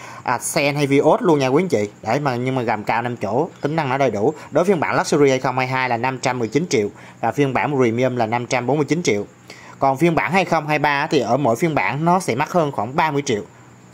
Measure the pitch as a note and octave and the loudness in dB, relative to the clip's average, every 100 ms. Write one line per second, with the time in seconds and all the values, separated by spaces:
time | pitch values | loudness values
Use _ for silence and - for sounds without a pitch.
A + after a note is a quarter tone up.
0 | - - G2+ A#2+ - E3 C#3+ C#3+ C#3 C#3 | -18 -8 -4 -4 -2 0 0 0 2 4
1 | D3+ G#3+ G3+ D3 C3 C#3+ F#3 G#2+ G#2 - | 4 4 4 2 2 2 2 0 -2 -6
2 | G#2+ C3+ C#3+ A#2+ B2+ C3 A#2 G#2+ G2+ A#2 | -4 -2 -2 -2 -2 -2 -2 -2 -2 -2
3 | B2 A#2+ G2+ B2 F3 - C#3+ D#3+ C#3 C3+ | -2 -4 -2 -2 -2 -4 -4 -2 -2 0
4 | C3+ G2+ G#2+ - - D3 F3+ F3 A2+ C3 | 0 0 -2 -2 -2 0 2 2 0 0
5 | F3+ D#3+ C#3 C3 C3+ B2+ B2+ C3 B2+ A#2 | 0 4 4 4 0 -2 -2 -2 0 0
6 | C3 B2+ C3+ B2+ A2 C#3+ F3 A#2+ G#2 - | -2 -2 -2 -2 -2 -2 0 0 -2 -6
7 | - - A#2 C#3+ C#3 A#2 A#2+ C#3 A#2+ A#2 | -20 -6 -2 0 0 0 0 2 2 2
8 | B2+ B2 A2 A#2+ A#2 B2+ A#2+ D3+ C#3+ D#3+ | 0 0 -2 -2 -2 -2 0 0 0 0
9 | D#3+ G#2 G2 - - - - - C#3 C3 | 0 -2 -4 -14 -20 -20 -20 -2 0 2
10 | E3+ D3 - F#3+ E3+ E3 D3+ D3+ D3 C#3+ | 2 2 0 0 0 0 0 0 0 0
11 | D#3 C#3+ G#2+ C3 B2+ A2+ E3+ C3+ F#2+ C#3 | 0 0 2 2 2 0 0 0 -2 0
12 | E3 F#3 F3+ A#2 D#3 F3+ D3 C3+ A2 D3+ | 2 2 0 -2 0 0 0 -2 -4 -2
13 | D#3+ C#3+ C#3+ G#2 F2 - - - - | 0 0 -2 -2 -4 -16 -20 -20 -16